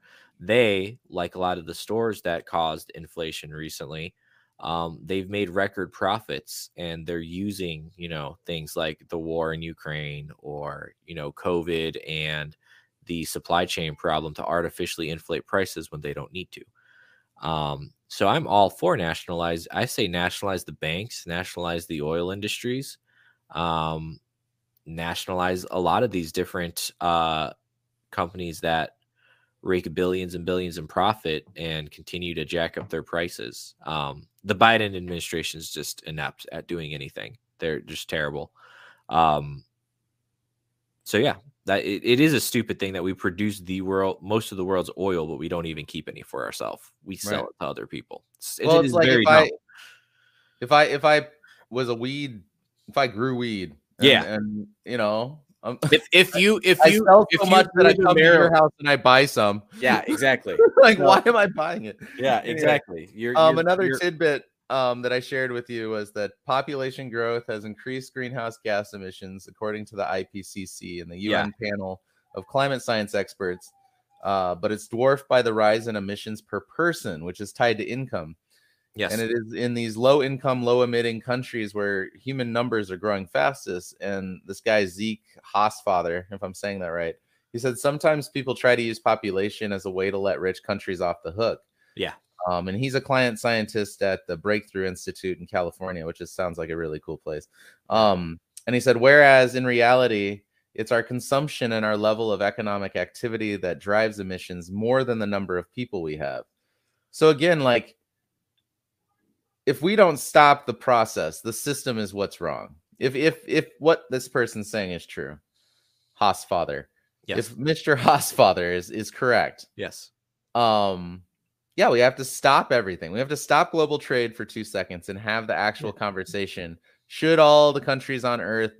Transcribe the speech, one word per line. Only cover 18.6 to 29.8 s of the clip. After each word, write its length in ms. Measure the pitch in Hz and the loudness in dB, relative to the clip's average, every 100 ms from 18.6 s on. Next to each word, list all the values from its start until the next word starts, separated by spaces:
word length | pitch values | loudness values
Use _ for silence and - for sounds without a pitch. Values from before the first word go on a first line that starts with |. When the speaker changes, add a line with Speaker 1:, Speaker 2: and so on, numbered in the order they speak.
| 95 | 4
Speaker 1:
for 260 | - 180 147 | 2 0 0
nationalize. 720 | 82 82 - 85 85 85 80 | -2 -4 -6 -4 -2 -4 -6
I 140 | 92 120 | -4 -2
say 220 | - 101 | -2 -2
nationalize 560 | 87 87 - 101 92 | 0 -2 -2 -6 -6
the 80 | - | -8
banks, 520 | 76 78 85 113 - 85 | -10 -6 -6 -8 -12 -8
nationalize 600 | 85 87 - 87 85 - | -8 -8 -8 -6 -6 -6
the 140 | 78 | -6
oil 300 | 76 82 87 | -4 -4 -4
industries, 680 | 98 104 - 123 127 139 - _ _ _ _ _ | -6 -8 -6 -6 -6 -8 -18 _ _ _ _ _
um, 680 | 80 85 82 80 80 80 78 _ _ _ _ _ _ 80 | -6 -2 -2 -2 -6 -10 -16 _ _ _ _ _ _ -16
nationalize 800 | 82 85 85 - 92 90 92 - | -10 -8 -8 -6 -4 -2 -4 -6
a 80 | 92 | -2
lot 240 | 87 95 | 0 2
of 80 | 123 | 0
these 200 | 95 80 | -4 -6
different, 600 | - 87 92 87 - - _ | -6 -6 -6 -8 -8 -10 _
uh, 500 | 87 85 82 80 73 - _ _ _ _ _ | 0 0 0 -2 -6 -10 _ _ _ _ _
companies 500 | - 87 92 87 78 | -6 -6 -6 -10 -4
that 360 | 85 80 - _ _ _ _ _ _ _ | 0 0 -2 _ _ _ _ _ _ _
rake 280 | - 90 | -2 -2